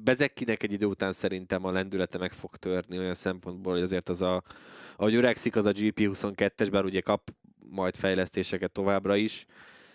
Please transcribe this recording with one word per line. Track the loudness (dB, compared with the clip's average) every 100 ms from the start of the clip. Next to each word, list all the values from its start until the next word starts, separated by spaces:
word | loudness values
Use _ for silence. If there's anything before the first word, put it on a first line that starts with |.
Bezzecchinek | 0 2 0 -2 -2 -2
egy | -2
idő | 0 -2
után | 0 -2
szerintem | -2 -2 -4 -2 -2 0
a |
lendülete | -2 -2 -2 -2 -2
meg | -6
fog | -6 -14 -10
törni | -4 -2 -2 -4
olyan | -4
szempontból, | -4 -4 -6 -8 -8 -2
hogy | 0
azért | 0 0 -2
az | 0
a, | 0 0 -4 -16 -20 -20 -20 0
ahogy | 4 6
öregszik | 4 4 0 2
az | 2
a |
G | 2 0
P | 2 0
huszonkettes, | 0 -4 0 0 2 0
bár | 2 0
ugye | 0
kap | 0 0 -2 -20 _ _ -12
majd | -4 -2 0
fejlesztéseket | 0 2 0 -2 -4 -4 -4
továbbra | -2 0 2 2 2
is, | 2 -4 -14 -20 -20 -20 -20